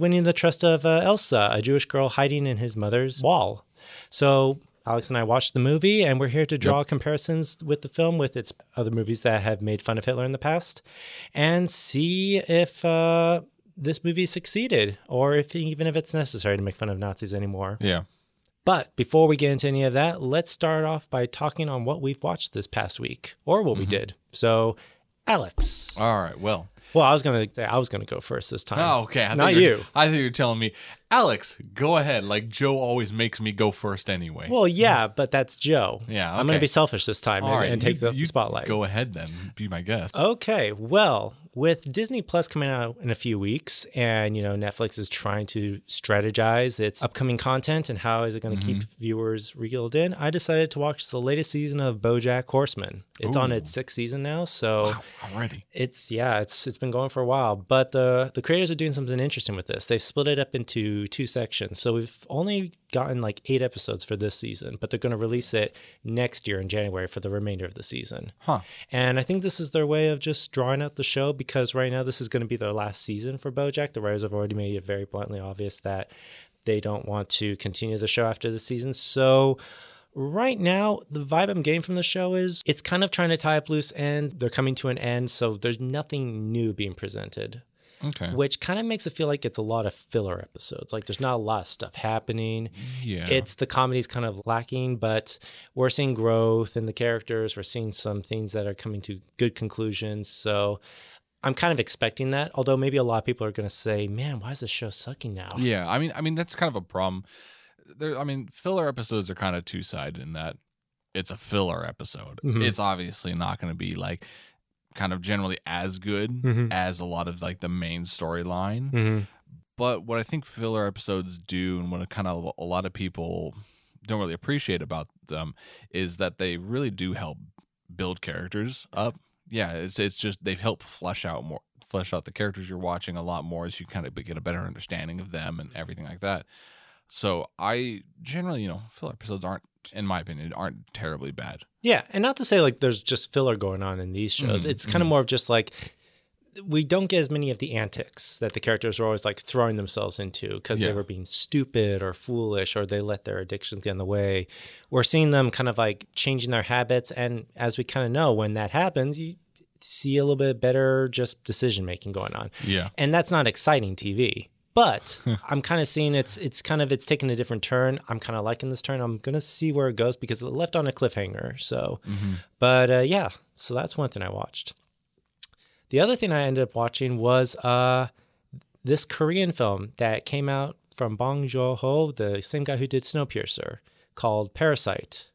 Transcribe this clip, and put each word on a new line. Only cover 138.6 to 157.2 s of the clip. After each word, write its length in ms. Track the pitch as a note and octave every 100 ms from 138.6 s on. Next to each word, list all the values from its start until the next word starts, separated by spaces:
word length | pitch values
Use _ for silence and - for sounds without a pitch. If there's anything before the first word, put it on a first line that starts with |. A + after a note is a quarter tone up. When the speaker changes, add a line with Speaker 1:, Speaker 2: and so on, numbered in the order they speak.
Speaker 2:
you 60 | G2+
know, 160 | F2 A2
filler 220 | - D#3
episodes 300 | - G#2+ G2
aren't, 200 | F#2 F#2+ - _ -
in 140 | G2+ G2+
my 140 | F2+
opinion, 340 | D#2+ D2+ D#2+
aren't 400 | - F2+ G#2 -
terribly 380 | - D#2+ D2+ C2+
bad. 320 | - C#2 - - _
Speaker 1:
Yeah, 220 | A#3+ F3+ -
and 100 | G3+
not 160 | A#3+ C4+
to 80 | B3+
say, 160 | G3+
like, 180 | C#3+ B2
there's 220 | C3 A2+
just 320 | - B2 -
filler 220 | C#3 C3 A2
going 260 | G2 F#2+
on 180 | G2 F#2
in 140 | F#2
these 180 | F#2+ G#2+
shows. 280 | - C3+ G2+
Speaker 2:
Mm-hmm, 80 | D3+
Speaker 1:
It's 160 | C#3 -
kinda 140 | F3
Speaker 2:
mm-hmm. 100 | E3
Speaker 1:
more 100 | D3
of 40 | B2
just, 240 | B2+ -
like, 220 | A#2 A2 - - - _ _ _ _ _ - G3
we 160 | D3+
don't 240 | D3 F3+ F#3+
get 120 | F#3
as 100 | C#3
many 200 | D3+ C#3+
of 80 | B2+
the 140 | -
antics 640 | A2+ G#2 - - - - -
that 140 | A2
the 60 | G#2+
characters 400 | - A2 A2+ G#2
were 60 | A2
always, 180 | G#2+
like, 160 | G#2 G2+
throwing 360 | - B2+ A#2 G#2+
themselves 420 | F#2+ - G2+ -
into 400 | F#2+ - G#2 G2+
'cause 200 | - A2
they 80 | G#2
Speaker 2:
Yeah. 60 |
Speaker 1:
were 100 | G2+
being 220 | G2 F#2 F2+
stupid 800 | - - D3+ C3 A#2+ G#2 G2
or 100 | F#2+
foolish 640 | F2 - A#2+ A2 G2+ F#2+ G#2+
or 100 | G2+
they 140 | G#2
let 220 | G#2 G2+
their 160 | - F#2+
addictions 420 | F#2 G#2 - G2
get 100 | G2+
in 60 | F#2+
the 80 | F#2+
way. 420 | G2+ G2+ F#2+ F2+ - - - _
We're 140 | B2+
seeing 280 | A#2 D#3+ D#3
them 180 | C#3 B2+
kind 180 | - B2+
of, 80 | A2+
like, 280 | A2 G#2 -
changing 380 | - - C3 A#2+
their 120 | A#2
habits, 480 | G#2 B2 A#2+ B2+ A#2+
and 340 | -